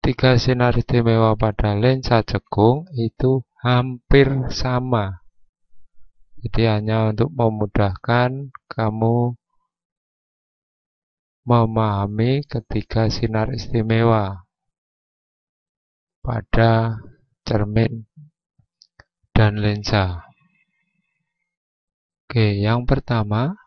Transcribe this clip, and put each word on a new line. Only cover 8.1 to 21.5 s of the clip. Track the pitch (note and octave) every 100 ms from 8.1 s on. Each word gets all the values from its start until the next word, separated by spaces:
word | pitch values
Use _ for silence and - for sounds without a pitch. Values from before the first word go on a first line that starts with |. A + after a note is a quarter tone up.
| A#2+ B2 C3+ C#3 - _
kamu | - A2 A2 A2+ A#2+ A#2+ A#2+ _ _ _ _ _ _ _ _ _ _ _ _ _ _ _ _ _ _ _ _ A#2+
memahami | A#2+ A2+ A2+ A2 G2+ G2+ G#2 A#2 C#3 C#3+
ketiga | B2 - A2 - A2+ A2+
sinar | G#2+ A2+ A2 A2
istimewa | A#2 - A#2 A2 A2+ A#2 A2 G2 F#2+ - _ _ _ _ _ _ _ _ _ _ _ _ _ _ _ _ _
pada | - A#2 - - A2+ A2+ A2+ A2 - _ _ _ -
cermin | A2+ G#2 G#2+ A2+ A2+ A2 - D3 _ _ _ _ _ _ _ - _ _
dan | - G#2+ G#2
lensa. | G#2 G#2 G2+ G#2+ F#2 F2 - _ _ _ _ _ _ _ _ _ _ _ _